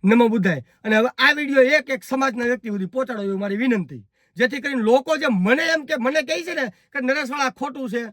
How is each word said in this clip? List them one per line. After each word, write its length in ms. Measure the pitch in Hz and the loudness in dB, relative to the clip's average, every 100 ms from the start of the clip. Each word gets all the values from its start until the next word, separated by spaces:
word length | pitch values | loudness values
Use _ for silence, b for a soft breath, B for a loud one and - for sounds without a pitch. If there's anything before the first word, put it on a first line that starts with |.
નમો 240 | 185 233 233 | 4 6 6
બુદ્ધાય. 360 | 226 185 151 b b | 4 0 -2 b b
અને 120 | 214 214 | 0 2
હવે 120 | 240 - | 2 2
આ 140 | 262 | 2
વીડિયો 300 | 294 285 269 | 2 0 4
એક 280 | 254 302 - | 6 4 0
એક 140 | 262 | -8
સમાજના 420 | - 262 269 233 240 | -4 -2 -2 -2 -2
વ્યક્તિ 240 | 247 233 | -4 -4
સુધી 160 | 202 185 | -6 -4
પહોંચાડો 380 | 254 254 226 | -6 -6 -6
એવી 120 | 196 196 | -4 -4
મારી 220 | 202 202 | -4 -2
વિનંતી. 500 | 254 226 156 131 101 _ _ - | 0 0 -2 -12 -18 _ _ -4
જેથી 260 | 247 269 | -2 -2
કરીને 200 | 285 269 | -6 -2
લોકો 360 | 214 254 269 311 | 2 2 2 -2
જે 80 | 294 | 0
મને 340 | 208 180 269 | 0 2 2
એમ 220 | 330 320 277 | 2 -2 -2
કે, 80 | 302 | -2
મને 220 | 233 302 | 0 0
કહે 220 | 269 330 | -2 -4
છે 100 | 339 | -4
ને 120 | 330 247 | -6 -6
કે 340 | - _ - | -8 _ -6
નરેશવાળા 480 | 254 277 269 285 269 | -2 -2 -2 -2 -4
ખોટું 400 | - 262 269 262 | -4 -10 -8 -6
છે 140 | 233 233 | -6 -6